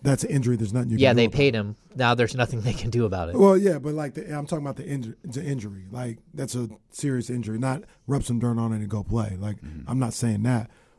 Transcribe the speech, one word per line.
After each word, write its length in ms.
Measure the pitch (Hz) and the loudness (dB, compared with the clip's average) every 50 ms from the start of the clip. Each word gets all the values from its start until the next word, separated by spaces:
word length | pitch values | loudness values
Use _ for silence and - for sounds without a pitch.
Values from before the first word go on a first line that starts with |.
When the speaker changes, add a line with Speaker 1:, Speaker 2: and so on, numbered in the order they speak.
Speaker 1:
that's 220 | - 139 135 123 - | 0 2 2 2 0
an 60 | - | 0
injury. 240 | - 139 123 120 123 | 0 0 2 2 0
There's 180 | 107 113 98 101 | 0 0 -2 -2
nothing 160 | 127 123 120 | -2 0 0
you 40 | 113 131 | 2 4
can 40 | 135 | 6
Speaker 2:
Yeah, 100 | 131 117 | 6 6
Speaker 1:
do 40 | 117 | 6
Speaker 2:
they 80 | 117 | 4
Speaker 1:
about 120 | 110 98 127 | 4 4 4
Speaker 2:
paid 180 | 139 139 117 | 4 4 4
Speaker 1:
it. 40 | 110 | 2
Speaker 2:
him. 160 | 104 104 107 - _ - - | -2 -4 -8 -12 _ -10 -4
Now 200 | 127 127 120 120 | 0 2 4 4
there's 200 | 117 120 113 - | 4 2 2 2
nothing 260 | 127 123 - 127 117 | 0 0 0 0 -2
they 120 | 101 123 98 | -2 -2 -2
can 160 | - - 110 | -2 -2 -2
do 160 | 107 120 117 | 0 2 2
about 240 | 104 90 92 85 82 | 2 0 -2 -4 0
it. 60 | 85 | 4
Speaker 1:
Well, 220 | - 196 196 190 190 | 8 8 8 8 8
yeah, 200 | 202 196 165 143 | 6 4 2 0
but, 140 | 127 151 151 | -2 -4 -4
like, 200 | 156 151 143 - | -4 -4 -6 -6
the, 180 | 160 - - 151 | -8 -10 -8 -6
I'm 100 | 147 147 147 | -6 -6 -4
talking 180 | 175 156 143 | -4 -4 -4
about 120 | 139 135 - | -4 -6 -8
the 60 | 147 | -8
inju-, 320 | - 143 139 120 110 - - - | -6 -6 -6 -6 -6 -10 -12 -12
the 200 | 175 117 139 - | -10 -8 -6 -4
injury. 420 | 143 139 127 104 107 98 95 92 95 | -4 -4 -4 -6 -8 -10 -12 -14 -12
Like, 280 | 101 120 127 120 113 - - _ - | -10 -8 -8 -8 -8 -10 -14 _ -10
that's 220 | 135 135 - - | -8 -6 -4 -4
a 140 | 123 120 110 107 - _ _ | -4 -4 -6 -8 -12 _ _
serious 400 | - - - 143 131 123 113 - | -10 -6 -2 -2 0 -2 -2 -2
injury, 300 | 123 123 117 107 110 113 | -4 -4 -4 -4 -4 -2
not 240 | 123 135 127 160 214 - - _ _ - | -2 -2 -2 -4 -6 -12 -20 _ _ -2
rub 160 | 135 139 127 | -2 -2 0
some 160 | - 120 117 | 0 -2 0
dirt 180 | 113 120 117 113 | 0 0 0 0
on 140 | 117 113 | 0 0
it 60 | 110 107 | -2 -2
and 120 | 107 101 | -4 -4
go 140 | 104 104 98 | -4 -4 -4
play. 340 | - 110 117 107 104 98 92 | -2 -2 -2 -2 -2 -4 -6
Like, 180 | 98 107 104 - | -6 -8 -8 -8
Speaker 3:
Mm-hmm. 280 | - - 78 78 71 - | -10 -14 -14 -12 -8 -4
Speaker 1:
I'm 100 | 120 131 | -2 -2
not 140 | 131 113 - | -2 -2 -2
saying 300 | - - 117 107 104 107 | -2 0 0 0 2 2
that. 280 | 123 127 117 113 - _ _ _ _ _ | 2 2 0 0 -4 _ _ _ _ _